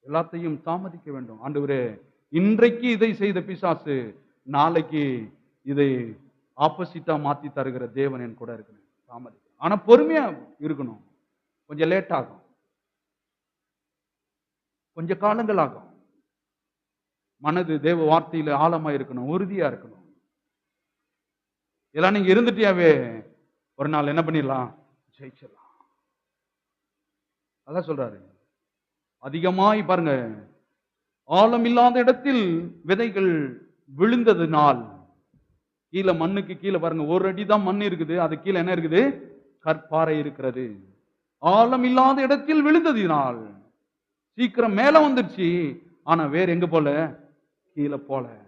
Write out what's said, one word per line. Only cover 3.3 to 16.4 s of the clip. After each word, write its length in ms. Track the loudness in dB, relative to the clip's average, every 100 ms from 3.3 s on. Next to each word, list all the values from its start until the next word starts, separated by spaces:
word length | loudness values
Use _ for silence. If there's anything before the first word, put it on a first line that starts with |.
| -4 -8
பிசாசு 480 | -6 -4 -4 -4 -6 -6 -14 _ _ -6
நாளைக்கு 560 | 0 2 2 -2 -4 -4 -4 -10 _ _ _ -6
இதை 220 | 0 0 0 -6 -14 _ _ _ -2
ஆப்போசிட்டா 560 | -2 -2 -10 -10 -6 -4
மாத்தி 240 | -2 -6 -6 -6
தருகிற 260 | -6 -6 -8 -4
தேவன் 240 | -4 -4
என் 160 | -12 -14
கூட 100 | -16 -16
இருக்கணும்." 300 | -18 _ _ _ _
தாமதிக்க, 360 | -20 -20 _ _ _
ஆனா 120 | -2 -2 4
பொறுமையா 360 | 4 4 -2 -4 -10 -18 _
இருக்கணும். 360 | -10 -10 -10 -14 _ _ _ _ _ _ _
கொஞ்சம் 200 | -4 0
லேட் 200 | 0 0 -4
ஆகும், 240 | -4 -14 _ _ _ _ _ _ _ _ _ _ _ _ _ _ _ _ _ _ _ _ _ _ _ _ _ -12
கொஞ்சம் 260 | -6 -2
காலங்கள் 380 | 0 0 0 0
ஆகும். 240 | 0 -4 -20 _ _ _ _ _